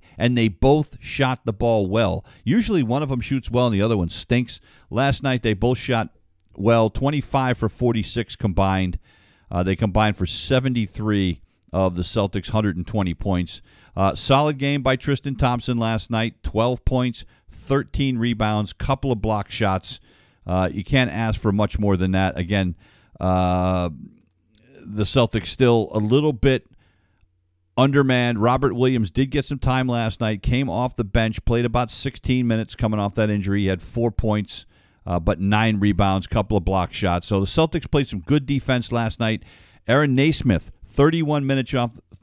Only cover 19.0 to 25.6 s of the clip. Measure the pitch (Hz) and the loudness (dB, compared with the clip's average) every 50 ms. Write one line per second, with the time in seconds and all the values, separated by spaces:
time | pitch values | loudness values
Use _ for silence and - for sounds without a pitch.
19 | - 135 120 101 104 110 107 104 98 - - - 110 98 92 92 - - - - | 0 -2 -2 0 0 -2 -2 -2 -4 -8 -4 -2 0 0 0 -2 -4 -8 -14 -16
20 | _ _ _ _ _ _ _ _ _ 90 90 92 92 87 - 104 92 - 143 131 | _ _ _ _ _ _ _ _ _ -2 0 0 0 0 -2 -6 -2 0 2 2
21 | 127 92 71 110 113 110 107 - - 107 98 104 107 98 - - 104 101 95 87 | 2 2 -2 -2 -2 -2 -2 0 0 0 2 2 0 -2 -2 -2 0 2 2 2
22 | 95 92 95 95 95 92 - 85 87 85 104 98 92 90 90 - _ _ _ _ | 2 0 2 2 0 0 -2 -4 -4 -2 0 0 0 -2 -4 -8 _ _ _ _
23 | _ _ - - - 92 92 92 92 90 92 92 92 92 92 90 87 85 73 62 | _ _ -8 -4 0 0 2 2 2 2 0 0 0 0 0 0 -2 -4 -6 -10
24 | - - - _ _ _ _ _ _ _ _ _ _ _ - - - - 104 107 | -16 -20 -20 _ _ _ _ _ _ _ _ _ _ _ -20 -20 -18 -8 -4 -2
25 | 101 - - 135 117 - - 107 - - - - | -2 2 2 2 2 2 0 -4 -4 -6 0 2